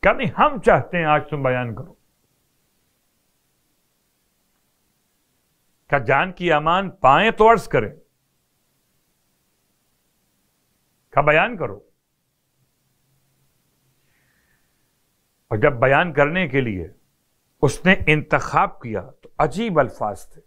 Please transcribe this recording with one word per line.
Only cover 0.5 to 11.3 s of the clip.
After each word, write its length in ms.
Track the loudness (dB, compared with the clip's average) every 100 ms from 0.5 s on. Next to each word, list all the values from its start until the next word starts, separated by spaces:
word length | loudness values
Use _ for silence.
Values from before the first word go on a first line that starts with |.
| 4
चाहते 380 | 4 4 2 -4
हैं 80 | 2
आज 160 | 0
तुम 220 | 0 -4
बयान 300 | -2 -2 -4
करो।" 240 | -8 -14 -20 _ _ _ _ _ _ _ _ _ _ _ _ _ _ _ _ _ _ _ _ _ _ _ _ _ _ _ _ _ _ _ _ _ _ _ _ _ _ _
कहा, 100 | -6
"जान 320 | -2 -4 -4
की 180 | -8 -4
अमान 400 | -4 -2 -4 -4
पाएं 420 | -2 2 2 2
तो 160 | 2 4
अर्ज 200 | 4 2
करें।" 240 | -2 -2 -10 _ _ _ _ _ _ _ _ _ _ _ _ _ _ _ _ _ _ _ _ _ _ _ _ _ _ _ _ _ _ _
कहा, 80 | 0
"बयान 360 | 2